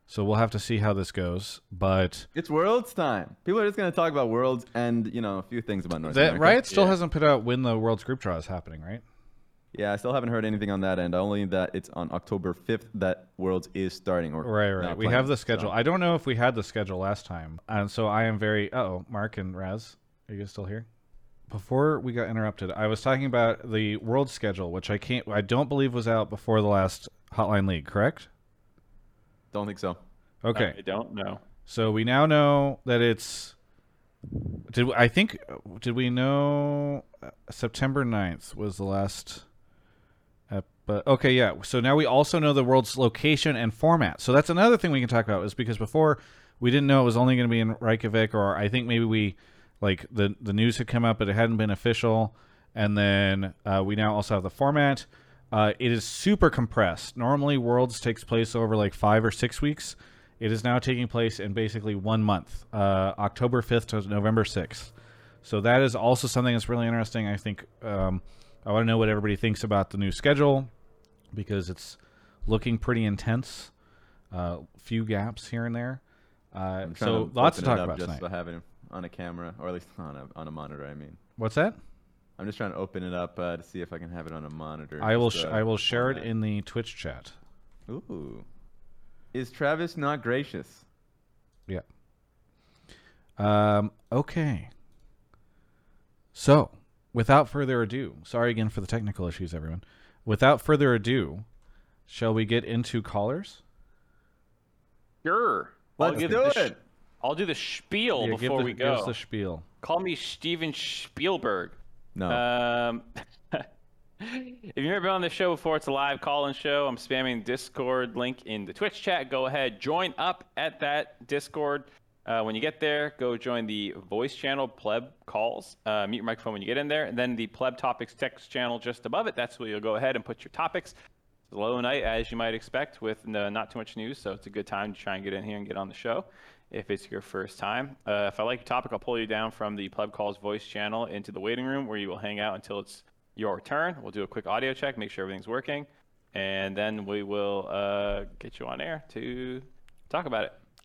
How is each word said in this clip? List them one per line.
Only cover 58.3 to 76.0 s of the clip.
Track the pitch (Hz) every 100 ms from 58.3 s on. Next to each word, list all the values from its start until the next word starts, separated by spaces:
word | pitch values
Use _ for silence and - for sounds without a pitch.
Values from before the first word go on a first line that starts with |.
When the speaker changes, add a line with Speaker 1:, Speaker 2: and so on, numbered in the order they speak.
| 117 113 117
Speaker 1:
over, | 113 107
like, | 101
five | - 104 110
or | 110
six | - 123 -
weeks. | 143 151 - - - - - -
It | 110
is | 110
now | 120 123
taking | 131 123 120
place | 120 113 113
in | 101
basically | 101 110 110 107
one | 101 101 110
month, | 107 95 - - -
uh, | 107 98 95 95 -
October | 101 - 123 123
fifth | 113 117 -
to | 110 98
November | 104 107 110
sixth. | 104 101 85 - - - - - - -
So | - 104
that | 110 123
is | 135
also | 113 117 127 131
something | 127 123
that's | 117 113
really | 120 117
interesting. | 117 110 117 104
I | 101
think, | 110 98 - _
um, | 113 98 92 92 - - - - 107
I |
wanna | 107 113
know | 113
what | 110
everybody | 104 104 98
thinks | 113 104
about | 110 101 95
the | 98
new | 98
schedule, | - 143 143 143 135 131 - - _ _ _ _
because | 107 98 101 87
it's | 90 - - _ _ _ _ -
looking | 110 120 113
pretty | - 117
intense. | 107 101 - 117 - - - _ _ _ _ _ _
Uh, | 90 87 85 - -
few | - 113
gaps | 113 104 107 113 -
here | 117 117
and | 117
there. | 120 131